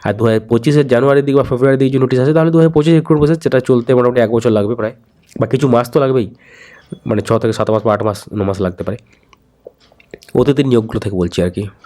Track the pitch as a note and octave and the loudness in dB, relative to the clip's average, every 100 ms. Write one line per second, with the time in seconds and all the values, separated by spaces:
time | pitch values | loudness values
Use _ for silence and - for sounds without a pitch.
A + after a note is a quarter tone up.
0 | G#2+ G#2 A2+ A2 A2 A#2 D3 D3 C3+ A#2+ | -6 -2 0 0 0 0 2 0 2 2
1 | C3+ C#3 C#3 C#3 A#2+ B2 C3+ C3+ C3+ C3 | 2 2 2 0 0 0 2 2 0 0
2 | B2+ B2+ C3+ D#3+ E3 E3 D#3+ D#3 D#3 D#3+ | 0 2 2 2 2 4 2 2 2 2
3 | D#3+ D3+ D3 D#3+ C3+ C3 B2+ B2 A#2 B2 | 2 0 2 0 0 -2 2 0 2 2
4 | B2 B2 A2 A#2 A#2+ G#2+ G#2 A#2 G#2+ - | 2 2 0 0 0 0 0 -4 -6 -8
5 | _ _ _ - A2+ C3 C#3 A#2+ A#2+ D#3+ | _ _ _ -6 -2 0 2 2 2 0
6 | C3+ C3 F#2+ - _ - - - _ - | 0 0 -4 -10 _ -20 -20 -20 _ -12
7 | - G#2+ G#2 A2+ A2 G#2+ A2 A2 A2 G#2 | -6 -4 -2 -2 0 -2 -2 0 0 0
8 | G#2+ G2+ - G#2 G2 F#2+ F#2 F2+ F#2+ A2 | -2 -6 -8 -6 -4 -2 -6 -6 -10 -10
9 | _ _ _ _ _ _ - _ _ _ | _ _ _ _ _ _ -20 _ _ _
10 | _ - - B2 C3 C#3 C3+ A#2+ A2 A2 | _ -20 -4 0 0 0 0 0 0 -6
11 | G2+ F#2 F2+ - F2+ F#2+ G#2 - | -6 -4 -4 -2 -4 -4 -10 -14